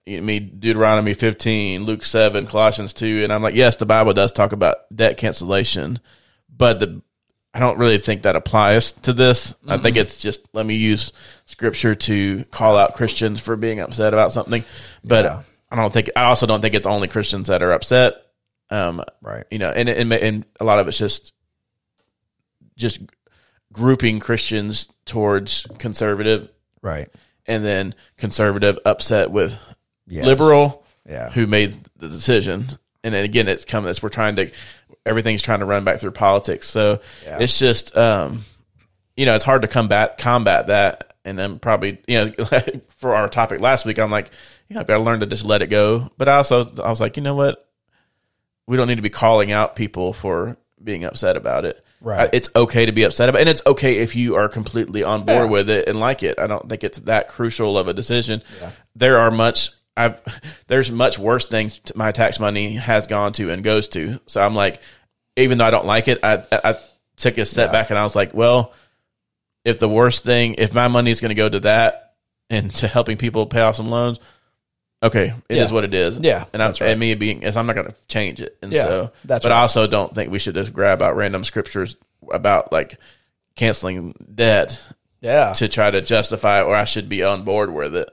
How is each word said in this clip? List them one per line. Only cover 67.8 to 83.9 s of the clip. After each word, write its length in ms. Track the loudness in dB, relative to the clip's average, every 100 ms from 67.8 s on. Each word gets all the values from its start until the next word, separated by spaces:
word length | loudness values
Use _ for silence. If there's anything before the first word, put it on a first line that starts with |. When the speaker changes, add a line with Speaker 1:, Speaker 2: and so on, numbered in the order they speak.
| 0
Speaker 1:
and 80 | 0
I 60 |
was 120 | 0 0
like, 160 | -2
"Well, 400 | 2 4 4 0 _ _ _ _ _ _ _ _ _ -4
if 120 | 0
the 100 | 2
worst 360 | 4 2 2
thing, 300 | 0 0 0 0
if 160 | 0
my 160 | 2 2
money 220 | 2 2
is 100 | 0
gonna 140 | -2
go 140 | 0 0
to 100 | 0
that 540 | 2 4 2 0 -10 _ _ _ -6
and 260 | -4 -4 -4
to 120 | -2
helping 280 | 0 -2 -2
people 280 | -4 -4 -2
pay 140 | 0
off 160 | 0 0
some 100 | -4
loans, 320 | -2 -2 -6 _ _ _ _ _ _ _ -2
okay, 280 | 0 2 -2 -4 -4
it 80 | 0
Speaker 2:
Yeah. 60 |
Speaker 1:
is 80 | 2
what 120 | 0
it 100 | 0
is." 240 | 0 0 0
Speaker 2:
Yeah, 260 | 0 0 -2
Speaker 1:
And 80 | -2
I'm, 100 | -2
Speaker 2:
that's 100 | 0
right. 100 | 0
Speaker 1:
and 80 | 0
me 160 | 0
being, 300 | 0 -2 -4
is 120 | -4 -4
I'm 100 | -2
not 100 | -4
gonna 180 | -6 -12 -8
change 320 | -6 -6 -8
it. 160 | -14 -14
And 120 | -4
Speaker 2:
Yeah, 100 | -2
Speaker 1:
so, 300 | 0 -2 -4 -10
Speaker 2:
that's 200 | -4 0
Speaker 1:
but 80 | 2
I 20 |
Speaker 2:
right. 80 | 4
Speaker 1:
also 240 | 4 2 2
don't 260 | 0 -2
think 200 | -6 -6
we 80 | -6
should 160 | -6 -6
just 160 | -6
grab 280 | 0 2 2
out 140 | 2
random 300 | 0 -2 -4
scriptures 500 | -6 -8 -6 -6 -8 -10 _ _ -8
about, 400 | -2 2 2 0
like, 260 | -2 -4 -10 _ _ _ _ _
canceling 600 | -4 -2 -2 -6